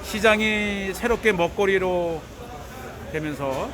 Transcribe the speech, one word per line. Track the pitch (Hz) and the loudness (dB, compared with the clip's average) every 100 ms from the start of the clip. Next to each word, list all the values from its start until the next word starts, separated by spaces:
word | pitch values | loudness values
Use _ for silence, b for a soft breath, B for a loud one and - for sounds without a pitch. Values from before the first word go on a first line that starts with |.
시장이 | - 220 214 214 214 214 208 202 196 185 | -6 2 4 6 4 2 0 -2 -4 -2
새롭게 | 240 226 226 | 0 2 2
먹거리로 | 190 170 - 202 190 185 180 170 165 - - - - - - - - - | 4 2 4 4 4 2 0 0 -4 -8 -14 -12 -12 -12 -12 -12 -12 -8
되면서 | 156 156 139 139 131 214 | -6 -4 -4 -2 -2 -4